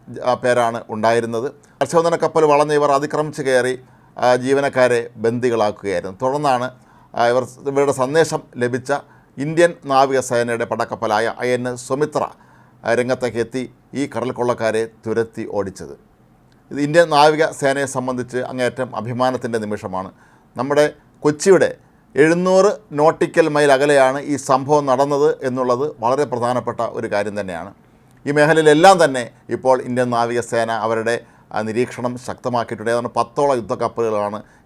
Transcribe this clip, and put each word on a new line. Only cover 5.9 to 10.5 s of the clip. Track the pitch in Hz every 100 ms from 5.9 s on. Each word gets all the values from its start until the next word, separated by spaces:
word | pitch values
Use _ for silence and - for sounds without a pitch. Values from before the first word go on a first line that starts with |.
| 87 92 95
തുടർന്നാണ്, | 127 147 147 127 123 - _ _ _
ആ, | - 120
ഇവർ, | 123
ഇവരുടെ | 127 - 139 139 143
സന്ദേശം | 131 131 160 156 156 - 123
ലഭിച്ച | 120 127 127 143 - _ _ -
ഇന്ത്യൻ | 147 165 170 170
നാവികസേനയുടെ | 143 135 135 131 123 120 120